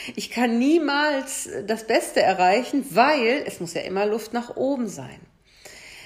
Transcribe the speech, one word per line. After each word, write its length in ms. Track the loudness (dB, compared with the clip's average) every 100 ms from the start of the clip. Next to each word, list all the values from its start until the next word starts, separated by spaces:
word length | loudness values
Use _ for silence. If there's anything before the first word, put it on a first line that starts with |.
| -12 -10
ich 160 | -8
kann 280 | -2 0 2
niemals 880 | 4 4 2 2 2 0 -4 -8 -8 -8 -4
das 180 | -4 0
Beste 360 | 0 2 2
erreichen, 640 | 2 4 4 4 2 -2 0
weil 520 | 4 4 4 2 0 -2
es 140 | -8
muss 140 | -8
ja 80 | -6
immer 240 | -4 -2 0
Luft 260 | -2 -4
nach 240 | -6 -6 -2
oben 320 | -2 0 -4
sein. 320 | -6 -14 -16 -20 _ _ _ -20 -20 -20 -20